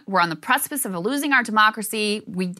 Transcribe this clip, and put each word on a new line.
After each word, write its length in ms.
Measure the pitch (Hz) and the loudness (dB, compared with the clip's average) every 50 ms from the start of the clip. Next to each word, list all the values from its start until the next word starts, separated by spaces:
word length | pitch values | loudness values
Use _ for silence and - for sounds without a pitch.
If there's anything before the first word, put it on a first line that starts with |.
| - - | -6 -2
we're 120 | 196 185 | 2 2
on 80 | 170 170 | 2 2
the 60 | 160 | 0
precipice 480 | 160 - - 247 269 269 - 302 277 - | -6 0 0 0 0 0 -2 -6 -6 -4
of 100 | 226 190 | -4 -4
losing 360 | 175 170 214 269 285 294 302 | -4 -2 -2 -2 -2 0 2
our 120 | 277 262 240 | 2 2 2
democracy. 800 | 240 214 214 214 214 220 220 208 - - 220 214 208 208 214 - | 2 2 4 4 4 4 0 -8 -6 -4 -2 0 0 -2 -2 -4
We 300 | - 180 180 190 180 175 - | -8 -4 -4 -4 -4 -4 -10